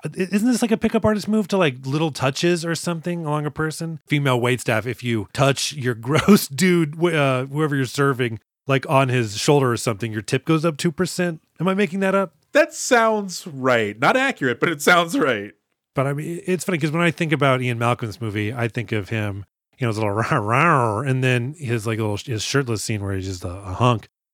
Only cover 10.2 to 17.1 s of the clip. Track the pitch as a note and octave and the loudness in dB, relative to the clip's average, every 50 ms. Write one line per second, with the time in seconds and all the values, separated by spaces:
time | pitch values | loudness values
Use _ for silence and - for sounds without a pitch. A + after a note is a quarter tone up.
10.2 | G#2+ - - C3 - - D#3+ D#3+ D3 E3+ D3+ - - F3 D3 - F#3 E3 - - | -4 -2 -2 -2 0 0 0 2 0 0 -2 -2 -2 -2 -2 -2 -4 -4 -2 -2
11.2 | F3+ F3 E3 D#3 _ _ _ - D#3 F#3+ F#3+ F#3+ G#3 D#3 E3 G3 G3 F#3+ F#3 G3 | -2 -2 -2 -6 _ _ _ -6 -2 -2 0 0 0 -2 -2 -2 0 0 2 0
12.2 | F#3+ E3+ _ _ _ _ - C#4 E4 E4 - - - - C4 A#3 A3+ A3+ A3 G#3 | 0 -2 _ _ _ _ 2 2 2 2 0 -6 -2 2 4 4 4 4 2 0
13.2 | G3+ F#3 E3+ - - F#3 C#3+ C3 B2+ C3 B2 A#2 A2 G#2 G#2 A2 C3+ E3+ A#3 B3+ | -2 -6 -8 -12 -12 -12 -8 -2 2 4 4 4 2 0 -2 0 2 2 2 2
14.2 | C4 C4+ C4 - D3+ B2+ A#2+ - - E3+ D#3+ C#3+ - F3 F3+ E3+ F3 E3 F#3 C#4+ | 2 0 -2 -2 -2 -2 0 0 0 0 0 0 2 4 4 4 4 2 0 0
15.2 | D#3 C#3 A#2+ G#2 G2+ G#2 - _ _ _ _ _ _ _ - - C3 C#3 C#3+ C#3+ | 2 2 0 0 -2 -8 -12 _ _ _ _ _ _ _ -4 -2 -2 0 -2 -4
16.2 | D3+ E3 E3+ F3 - F3+ F#3 E3 - - F#3 D3+ C#3+ D#3 C#3+ E3+ E3+ E3+ | -6 -8 -8 -8 -4 -4 -4 -2 -2 -2 -2 -2 -2 -2 0 2 2 2